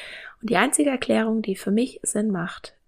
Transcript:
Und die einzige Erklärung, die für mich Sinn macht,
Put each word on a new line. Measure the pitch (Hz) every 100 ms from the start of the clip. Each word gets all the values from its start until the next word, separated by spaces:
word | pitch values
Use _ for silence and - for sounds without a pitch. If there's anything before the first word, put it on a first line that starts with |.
| - - - -
Und | 220
die | 185
einzige | 254 - 285
Erklärung, | 254 - 220 220 220
die | 214 190
für | -
mich | 208 254 -
Sinn | - 214 220
macht, | 185 180 - - -